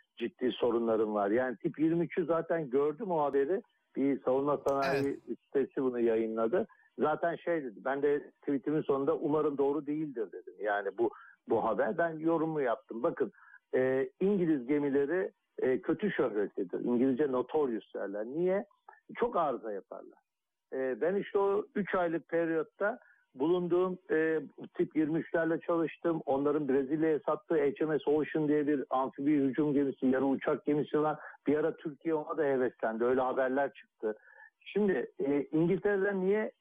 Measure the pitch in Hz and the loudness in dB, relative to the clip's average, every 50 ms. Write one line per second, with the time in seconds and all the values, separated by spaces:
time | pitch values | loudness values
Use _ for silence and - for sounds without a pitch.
0 | _ _ _ - 117 117 - - 127 123 98 - 135 120 113 117 117 113 110 107 | _ _ _ -8 -8 -8 -4 -4 -2 -2 -2 0 0 2 2 2 2 2 2 2
1 | 110 107 107 104 101 101 107 123 127 131 139 - - 165 - - 151 165 165 170 | 2 0 0 0 0 2 2 2 0 -2 -4 -4 -6 -6 -2 0 0 2 2 0
2 | 170 151 - 190 170 139 165 165 165 - 170 165 156 123 117 139 143 151 151 151 | 0 -2 -2 -4 -2 0 0 -2 0 -2 -2 -2 -2 0 0 0 0 0 -2 -4
3 | 240 190 175 156 147 143 135 139 139 143 185 214 - _ _ _ _ _ - - | -4 -2 0 0 0 2 2 2 2 2 0 -2 -4 _ _ _ _ _ -4 -2
4 | 135 139 135 - - 127 127 135 139 147 143 - - 143 139 139 135 135 139 139 | 0 0 0 0 0 0 0 2 2 0 0 0 0 0 0 0 0 0 0 0
5 | 139 139 131 - - - 117 - _ _ - 139 131 - - - 135 131 123 120 | 0 0 -2 -4 -8 -10 -10 -10 _ _ -2 0 0 0 -2 -2 -2 0 0 2
6 | 117 113 113 113 113 110 110 113 113 113 147 196 220 - - _ _ _ _ - | 2 2 4 2 0 0 0 0 0 2 2 0 0 -2 -8 _ _ _ _ -2
7 | 123 151 156 151 170 170 160 - - 175 170 160 139 123 98 - - 131 135 143 | 0 0 0 0 0 -2 -2 -4 -4 -4 -2 -2 -4 -6 -10 -8 -6 -4 -2 0
8 | 139 147 147 143 - - - _ - - 143 131 - 147 151 156 - - 143 135 | 2 2 2 0 -2 -6 -16 _ -4 -2 -2 -2 0 0 -2 0 0 0 0 2
9 | 139 151 160 127 160 147 147 156 147 151 143 135 139 139 143 156 147 143 147 156 | 2 0 0 0 0 0 2 2 2 0 2 2 2 2 0 0 -2 -4 -4 -4
10 | 160 147 127 117 104 90 - 90 - - - - 98 104 101 104 101 98 95 117 | -4 -4 -4 -6 -6 -6 -8 -12 -16 -16 -10 -6 -2 -2 -2 0 -2 -4 -2 0
11 | 117 107 - - - - - _ _ - 117 110 113 113 107 98 135 - 104 - | 0 0 0 -4 -12 -20 -20 _ _ -2 0 0 2 0 0 0 0 0 0 0
12 | 170 165 160 156 160 165 165 156 156 160 160 151 135 117 110 - - - 110 113 | -2 -2 -2 -2 0 0 0 2 0 0 -2 0 0 0 -2 -2 -6 -10 -6 -4
13 | 131 170 - - - - - - - - - - _ _ - 131 131 131 131 135 | -4 -2 -2 -2 -2 -4 -4 -8 -20 -20 -20 -20 _ _ 0 0 2 2 2 0
14 | 135 131 - - 185 196 208 185 180 160 156 135 120 123 147 147 147 143 131 143 | -2 -4 -2 0 0 2 2 2 2 2 2 2 2 0 0 2 2 2 2 2
15 | 143 139 175 185 190 - - _ _ _ _ - - 127 131 - - - 160 - | 2 2 0 -2 -2 -4 -8 _ _ _ _ -2 0 0 0 0 0 -2 -2 0
16 | 208 196 - - 143 120 104 107 98 - - - 98 - - 107 - 120 120 117 | 0 0 0 0 0 0 0 0 -2 -2 -2 -6 -6 -4 -6 -4 -2 0 2 4
17 | 131 135 131 120 151 135 127 127 123 - - 156 147 127 113 101 - _ - 110 | 4 4 4 2 0 0 0 0 -2 0 0 0 0 0 -2 -4 -8 _ -8 -8
18 | 104 98 98 104 107 120 139 165 180 185 185 202 240 - _ _ _ - - - | -8 -6 -6 -6 -6 -6 -4 -2 0 0 0 -2 -4 -6 _ _ _ -20 -20 -20
19 | _ - 226 - 233 240 233 185 165 143 123 107 - 110 101 95 - _ - 92 | _ -16 -4 -2 -2 0 0 0 0 0 -2 -4 -6 -8 -8 -10 -10 _ -16 -16
20 | - - - _ _ _ _ _ _ _ _ _ _ _ - 131 131 131 127 107 | -16 -18 -20 _ _ _ _ _ _ _ _ _ _ _ -6 -4 -4 -4 -2 -2
21 | 147 170 196 202 175 - - 202 196 196 196 208 - - - 208 190 - - 190 | -2 0 0 -2 -2 -2 0 0 2 2 0 0 -2 -4 -4 -6 -4 -2 -2 -2
22 | 175 170 160 160 - _ 170 165 170 165 160 160 156 - _ - 190 208 254 - | 0 0 -2 -4 -4 _ -2 -2 0 0 -2 -2 -4 -6 _ -4 -4 -4 -4 -6
23 | - - _ _ _ _ - 127 139 165 180 180 180 170 175 175 185 185 185 - | -12 -20 _ _ _ _ -6 -2 0 0 2 0 2 2 2 2 2 0 -2 -6
24 | _ - 160 156 160 160 160 156 143 - - - - - - - 175 - - 151 | _ -2 0 0 2 2 0 -2 -4 -6 -12 -16 -18 -8 -4 -4 -4 0 0 0
25 | 156 143 160 160 - - - 175 165 160 165 147 - - 170 165 165 147 - - | 0 2 0 -2 -2 0 0 0 0 0 0 -2 -2 -2 0 0 0 -2 -4 -4
26 | - 170 165 160 - - 135 139 143 147 147 156 151 131 127 139 135 127 156 151 | -2 -2 -2 -2 0 0 0 2 2 2 2 2 2 2 2 2 2 0 0 0
27 | 160 160 156 139 - 165 151 151 - - 175 151 143 139 - - 165 156 156 131 | 2 2 2 0 0 -2 -2 -2 -2 0 0 2 2 2 0 0 0 0 0 0
28 | - 147 147 156 143 - - 160 156 143 147 151 147 143 151 135 135 - 131 131 | 2 2 2 2 2 0 0 0 2 2 2 2 2 2 0 0 -2 -2 -2 -2
29 | 135 120 - - 139 147 151 143 135 135 120 160 147 151 139 143 143 135 - - | -2 -2 -4 -2 0 2 2 4 2 2 2 0 0 2 2 2 2 0 0 0
30 | 135 127 131 131 131 139 135 - - 151 147 - - - 147 151 135 - - 151 | 0 2 2 2 2 0 0 0 0 -2 -2 0 0 0 0 0 0 0 0 0
31 | 151 156 151 - - - - - - 139 143 151 151 160 - - - 165 139 - | 0 0 -2 -4 -8 -16 -20 -6 0 0 2 2 2 0 -2 -4 -8 -10 -10 -6
32 | - 165 160 151 151 - 165 147 151 139 135 127 127 117 - - - 113 110 110 | -2 -2 -2 -2 -2 -2 -2 0 2 2 2 2 2 0 -2 -2 -4 -4 0 0
33 | 120 123 131 127 127 127 123 131 131 131 131 139 139 135 - - - _ _ _ | 2 2 2 2 2 0 0 0 0 0 0 0 0 -2 -4 -10 -20 _ _ _
34 | 117 110 107 - - - - - - - _ _ _ - - 196 214 190 175 - | -6 -6 -6 -6 -12 -20 -20 -20 -20 -20 _ _ _ -6 -2 0 2 2 2 0
35 | - - - - - 139 143 143 135 - - 156 170 175 196 185 - 208 202 190 | -2 -4 -6 -4 -2 0 0 0 0 0 0 2 2 2 2 2 2 0 0 2
36 | 190 202 196 190 185 190 202 214 214 - - _ | 0 0 0 0 0 2 2 0 0 -4 -6 _